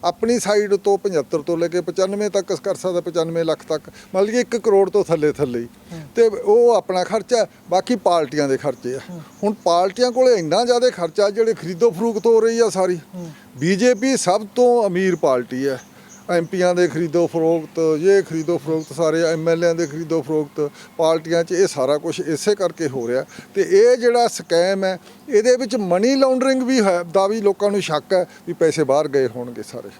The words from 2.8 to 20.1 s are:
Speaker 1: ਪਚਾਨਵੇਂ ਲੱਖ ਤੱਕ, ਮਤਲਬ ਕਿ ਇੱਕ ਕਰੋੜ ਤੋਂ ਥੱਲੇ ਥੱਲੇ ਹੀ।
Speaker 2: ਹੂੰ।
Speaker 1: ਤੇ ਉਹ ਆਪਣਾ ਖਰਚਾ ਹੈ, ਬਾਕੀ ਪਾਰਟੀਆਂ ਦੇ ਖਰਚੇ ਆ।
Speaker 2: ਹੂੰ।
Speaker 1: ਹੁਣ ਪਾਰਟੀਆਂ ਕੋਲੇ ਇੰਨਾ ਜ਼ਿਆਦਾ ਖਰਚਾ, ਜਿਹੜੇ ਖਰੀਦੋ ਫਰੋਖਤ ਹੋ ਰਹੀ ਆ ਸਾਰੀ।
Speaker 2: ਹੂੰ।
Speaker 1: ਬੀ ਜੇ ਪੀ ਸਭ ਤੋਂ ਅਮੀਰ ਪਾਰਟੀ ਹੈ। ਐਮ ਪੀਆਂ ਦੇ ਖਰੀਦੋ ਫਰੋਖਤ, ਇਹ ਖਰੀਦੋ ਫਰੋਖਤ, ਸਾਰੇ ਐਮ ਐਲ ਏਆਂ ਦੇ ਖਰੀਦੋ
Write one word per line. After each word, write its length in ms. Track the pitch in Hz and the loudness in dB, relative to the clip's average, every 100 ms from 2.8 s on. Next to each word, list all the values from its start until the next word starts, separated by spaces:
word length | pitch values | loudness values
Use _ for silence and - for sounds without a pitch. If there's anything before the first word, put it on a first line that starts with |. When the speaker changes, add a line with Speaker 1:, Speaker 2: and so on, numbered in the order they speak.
| 180 175 | -4 -4
Speaker 1:
ਪਚਾਨਵੇਂ 440 | 170 170 165 165 160 | -4 -4 -4 -2 -2
ਲੱਖ 180 | 156 - | -4 -4
ਤੱਕ, 220 | 156 - - - 185 | -8 -8 -20 -4 0
ਮਤਲਬ 140 | 208 | 0
ਕਿ 100 | 240 | 0
ਇੱਕ 180 | 240 233 | -2 -2
ਕਰੋੜ 320 | 226 196 190 | 2 4 4
ਤੋਂ 140 | 208 | 2
ਥੱਲੇ 280 | 180 165 151 | 0 0 0
ਥੱਲੇ 280 | 135 139 120 | 0 -4 -4
ਹੀ। 80 | 120 - - | -8 -14 -20
Speaker 2:
ਹੂੰ। 80 | 165 - - | -18 -8 2
Speaker 1:
ਤੇ 120 | 233 | 2
ਉਹ 440 | - - 220 240 | 2 2 4 6
ਆਪਣਾ 320 | 220 - 185 | 4 0 -4
ਖਰਚਾ 340 | 175 214 - 240 | -2 -4 -2 0
ਹੈ, 120 | 196 - - | 0 -6 2
ਬਾਕੀ 260 | 180 190 240 | 2 2 0
ਪਾਰਟੀਆਂ 540 | 196 175 147 147 143 | 2 2 2 -2 0
ਦੇ 80 | 135 | 0
ਖਰਚੇ 380 | 143 123 123 131 | -2 -6 -8 -10
ਆ। 40 | 156 | -12
Speaker 2:
ਹੂੰ। 120 | 175 147 - | -16 -18 -6
Speaker 1:
ਹੁਣ 100 | 202 | -4
ਪਾਰਟੀਆਂ 580 | 208 180 170 190 185 247 | -2 0 2 2 0 -2
ਕੋਲੇ 220 | 240 262 | 2 4
ਇੰਨਾ 320 | 220 160 180 240 | 4 2 0 2
ਜ਼ਿਆਦਾ 240 | 240 247 | 2 0
ਖਰਚਾ, 400 | - 170 180 208 | 0 -4 0 0
ਜਿਹੜੇ 240 | 208 226 | 2 -2
ਖਰੀਦੋ 380 | 196 160 175 233 | -2 -6 0 0
ਫਰੋਖਤ 340 | 170 233 214 233 | 0 -4 -2 2
ਹੋ 140 | 226 | 4
ਰਹੀ 200 | 226 233 | 2 2
ਆ 100 | 226 | 0
ਸਾਰੀ। 300 | 185 185 180 - 180 | 0 -2 -2 -8 -16
Speaker 2:
ਹੂੰ। 160 | 170 147 - 127 | -16 -18 -20 -4
Speaker 1:
ਬੀ 180 | 160 190 | -2 2
ਜੇ 180 | 247 | 2
ਪੀ 240 | 226 262 254 | 2 0 0
ਸਭ 300 | - 202 214 - | 0 0 -2 2
ਤੋਂ 320 | 247 240 208 | 2 4 0
ਅਮੀਰ 280 | 180 190 170 | 0 0 0
ਪਾਰਟੀ 520 | 156 127 120 127 139 | 0 0 -2 -4 -4
ਹੈ। 140 | 131 - - - - - | -6 -12 -20 -20 -20 -4
ਐਮ 140 | 175 165 | -4 -2
ਪੀਆਂ 300 | 190 180 180 | 0 0 2
ਦੇ 120 | 175 | 0
ਖਰੀਦੋ 400 | 147 170 170 165 | 0 -2 0 0
ਫਰੋਖਤ, 520 | 165 160 165 151 - 160 156 | 0 0 0 -4 -2 0 2
ਇਹ 240 | 180 196 | 4 2
ਖਰੀਦੋ 340 | 180 165 160 170 | 2 -6 -2 -4
ਫਰੋਖਤ, 360 | 139 160 151 | -2 -4 -6
ਸਾਰੇ 300 | 143 160 160 | -2 0 0
ਐਮ 260 | 165 160 165 | 0 0 -2
ਐਲ 140 | 165 | 0
ਏਆਂ 120 | 170 165 | 0 0
ਦੇ 120 | 165 | -4
ਖਰੀਦੋ 340 | 151 160 | -6 -4